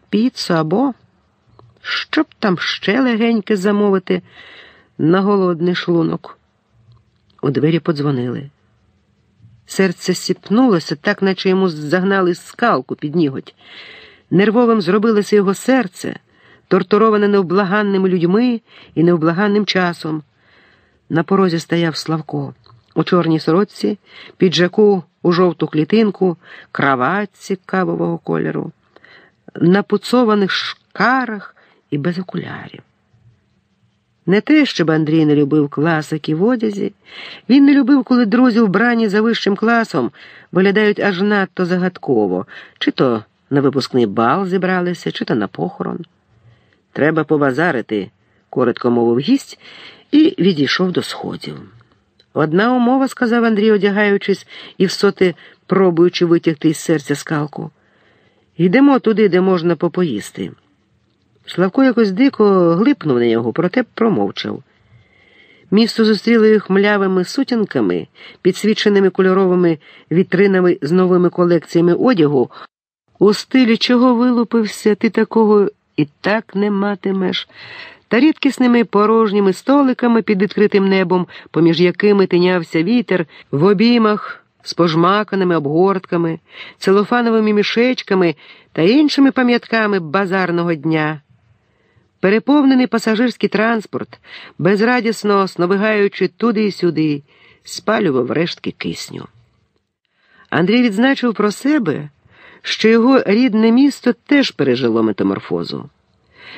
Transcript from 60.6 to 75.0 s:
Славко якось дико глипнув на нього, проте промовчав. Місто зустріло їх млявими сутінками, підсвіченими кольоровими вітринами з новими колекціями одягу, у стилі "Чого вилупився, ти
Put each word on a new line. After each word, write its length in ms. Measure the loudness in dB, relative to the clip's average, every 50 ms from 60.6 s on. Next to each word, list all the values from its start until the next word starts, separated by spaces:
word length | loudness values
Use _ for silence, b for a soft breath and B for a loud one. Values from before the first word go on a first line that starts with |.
| _ _ _ _ _ _ _ _ _ _ _ _ _ _ _ _ _
Славко 380 | -10 -4 -2 -2 0 2 2 2
якось 280 | 4 4 2 0 0
дико 640 | 2 2 0 2 2 2 2 4 4 4 4 4 2
глипнув 440 | 2 2 2 0 0 -2 -2 0 0
на 80 | 2 2
нього, 260 | 0 0 -2 -2 -2
проте 300 | -2 -4 -2 -2 -2 -4
промовчав. 800 | -4 _ -2 0 0 0 0 -2 -4 -4 -8 -10 -10 -10 -12 b b b b b b b b b b b b b b b b b b b b b b
Місто 340 | 0 2 2 0 0 0 0
зустріло 400 | 2 0 0 0 0 2 4 4
їх 240 | 4 4 2 2 0
млявими 540 | 0 0 2 2 0 0 0 0 0 0 -2
сутінками, 800 | -2 -4 -4 -4 -2 -2 -2 -4 -2 -2 -2 -2 0 -2 -4 -6 -8 B B B B B B
підсвіченими 680 | -2 -2 -2 0 -2 -2 -2 0 0 2 2 2 2 2
кольоровими 680 | 2 0 0 2 2 2 2 2 2 2 2 0 0 -2 b b b b b b
вітринами 680 | 0 0 0 0 0 0 2 2 2 2 2 2 0 0
з 100 | -2 0
новими 380 | 0 2 2 2 2 2 2 2
колекціями 640 | 0 0 0 2 0 0 -2 -2 0 0 2 2 2
одягу, 580 | 2 2 2 2 2 2 2 2 0 0 B B B B B _ _ _ _ _ _ _ _ _ 0
у 140 | 2 2 2
стилі 440 | 0 -2 -2 2 2 4 2 2 0
"Чого 380 | 0 0 2 2 4 2 2
вилупився, 800 | 2 2 0 0 0 0 0 0 -2 -2 -2 -6 -4 -2 0 0
ти 140 | 0